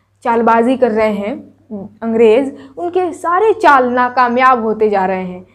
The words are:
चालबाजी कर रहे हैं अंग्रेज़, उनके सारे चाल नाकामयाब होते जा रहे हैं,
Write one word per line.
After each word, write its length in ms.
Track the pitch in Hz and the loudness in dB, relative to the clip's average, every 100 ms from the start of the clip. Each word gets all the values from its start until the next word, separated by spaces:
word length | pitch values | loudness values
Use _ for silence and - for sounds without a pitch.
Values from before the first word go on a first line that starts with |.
| _ _ | _ _
चालबाजी 540 | 254 233 233 226 233 262 | -4 0 2 2 2 0
कर 140 | 247 | 0
रहे 220 | 214 220 | 0 -2
हैं 220 | 202 202 302 - _ _ 214 190 _ | -2 -6 -10 -14 _ _ -14 -14 _
अंग्रेज़, 480 | 226 226 233 220 269 - - - | -6 2 4 4 0 -8 -18 -10
उनके 340 | 349 359 370 | -6 -4 -4
सारे 400 | - 330 349 440 | -6 -4 0 0
चाल 360 | 427 370 277 247 | 2 4 4 2
नाकामयाब 720 | 247 247 247 247 240 254 254 | 0 -2 0 0 2 2 2
होते 260 | 220 214 214 | 0 0 0
जा 160 | 202 190 | 0 -2
रहे 180 | 185 | -4
हैं, 220 | 185 180 185 | -8 -12 -18